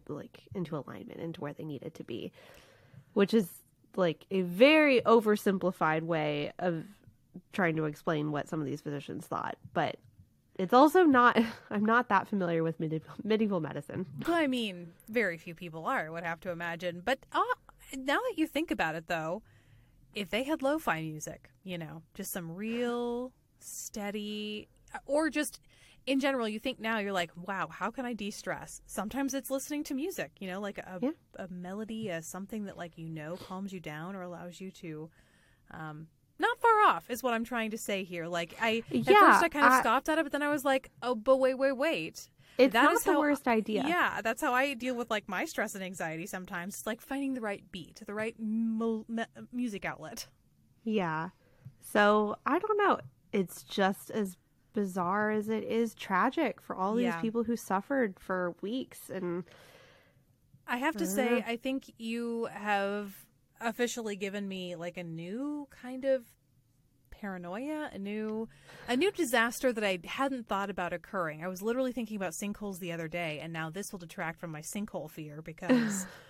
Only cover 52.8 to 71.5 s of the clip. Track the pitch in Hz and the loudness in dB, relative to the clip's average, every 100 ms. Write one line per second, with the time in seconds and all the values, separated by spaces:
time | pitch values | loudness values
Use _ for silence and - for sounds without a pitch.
52.8 | 392 277 - _ _ 208 180 - - - | 4 4 0 _ _ -2 -2 -4 -8 2
53.8 | 190 196 - 220 196 180 _ _ _ - | 2 2 -4 -4 -4 -6 _ _ _ -2
54.8 | 202 185 175 202 214 214 208 220 208 220 | -2 0 0 2 2 0 0 -2 0 0
55.8 | 233 - - 190 220 269 277 - - - | 0 -2 0 4 4 4 0 -2 -8 -2
56.8 | 190 220 240 226 226 226 226 233 - 190 | 0 2 2 0 -2 0 0 -2 0 -2
57.8 | - 277 226 185 - 185 180 165 196 254 | 0 0 0 -2 -4 -2 -2 -4 -4 -4
58.8 | 240 - - 190 180 175 180 - - - | -6 -12 -10 -6 -4 -4 -6 -16 -20 -20
59.8 | - - _ _ _ _ _ - - 247 | -20 -20 _ _ _ _ _ -20 -6 -2
60.8 | 285 220 311 294 247 240 208 233 262 269 | -2 0 -2 2 2 2 0 -4 -2 -4
61.8 | - - 226 233 233 233 226 202 208 202 | -6 -12 -6 -4 -4 -4 -6 -6 -2 0
62.8 | 196 208 202 196 - _ _ _ 233 226 | 0 -4 -8 -14 -20 _ _ _ -6 -2
63.8 | 240 247 220 202 196 202 202 190 180 170 | -2 -2 -6 -4 -4 -4 -6 -6 -8 -6
64.8 | 170 175 170 165 170 214 285 294 285 - | -8 -8 -8 -8 -8 -6 -6 -6 -10 -14
65.8 | 247 254 269 262 233 _ _ _ _ _ | -12 -4 0 0 0 _ _ _ _ _
66.8 | _ _ _ - 202 185 175 190 277 311 | _ _ _ -12 -10 -8 -8 -8 -6 -6
67.8 | 302 - 196 214 214 220 226 - - - | -6 -8 -6 -4 -4 -4 -8 -12 -20 -18
68.8 | - 247 359 403 302 240 226 226 262 226 | -2 2 2 2 2 2 2 2 0 0
69.8 | 208 185 170 - 277 269 226 196 196 196 | 0 -2 -4 -2 -2 -2 -4 -2 -2 -4
70.8 | 175 170 - 202 165 151 175 | -4 -4 -6 -4 -4 -4 -8